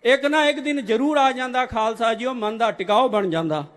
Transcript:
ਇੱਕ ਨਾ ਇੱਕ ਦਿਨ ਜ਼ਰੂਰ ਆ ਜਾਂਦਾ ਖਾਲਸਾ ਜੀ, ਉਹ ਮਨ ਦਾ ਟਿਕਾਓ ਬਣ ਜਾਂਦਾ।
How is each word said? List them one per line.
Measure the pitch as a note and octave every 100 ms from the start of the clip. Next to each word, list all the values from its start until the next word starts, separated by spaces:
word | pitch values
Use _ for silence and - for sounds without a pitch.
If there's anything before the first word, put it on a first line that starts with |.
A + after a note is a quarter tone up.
ਇੱਕ | A#3 C4 C#4
ਨਾ | D4+ D4
ਇੱਕ | D4
ਦਿਨ | C#4+ C#4+ G#3+
ਜ਼ਰੂਰ | A3+ C#4 D4+
ਆ | C4+
ਜਾਂਦਾ | B3+ B3+ B3 B3+
ਖਾਲਸਾ | A3+ A3 A3 A3+
ਜੀ, | A3+ B3
ਉਹ |
ਮਨ | B3+ G#3+ A3
ਦਾ | A3+
ਟਿਕਾਓ | G3+ F#3 G#3 B3+
ਬਣ | G#3 G3
ਜਾਂਦਾ। | E3 E3 D#3 D3+